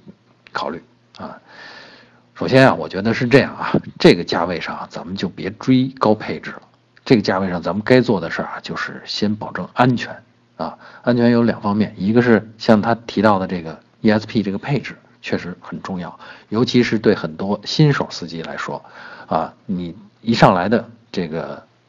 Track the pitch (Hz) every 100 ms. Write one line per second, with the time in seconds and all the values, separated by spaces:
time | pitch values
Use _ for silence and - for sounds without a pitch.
0 | - - _ _ _ - 69 85 - _
1 | _ - - - _ - - - - -
2 | - _ _ - 82 131 131 82 78 90
3 | 104 113 123 131 92 - - - - -
4 | 180 95 80 98 85 85 - - - -
5 | - 95 95 - 90 107 - 131 131 -
6 | 110 107 - 87 - - - _ _ _
7 | - 123 98 95 98 90 85 92 107 127
8 | 120 101 82 - - - - 82 - -
9 | - - 104 107 107 92 90 - 127 117
10 | - - - _ _ - 80 - - -
11 | - 120 120 120 117 - 107 101 101 -
12 | 95 113 120 110 - - - 110 107 117
13 | - - 107 98 92 92 80 80 _ _
14 | 110 107 107 120 98 98 - 143 - -
15 | _ _ - 95 87 87 - 82 - 95
16 | 85 - - - _ 107 127 123 117 113
17 | 110 95 - 78 98 101 - - 151 139
18 | - - 82 82 76 71 - 71 - -
19 | - - - 85 78 - - 90 87 82
20 | - _ 113 113 131 92 92 113 - -
21 | _ - 85 80 71 69 - _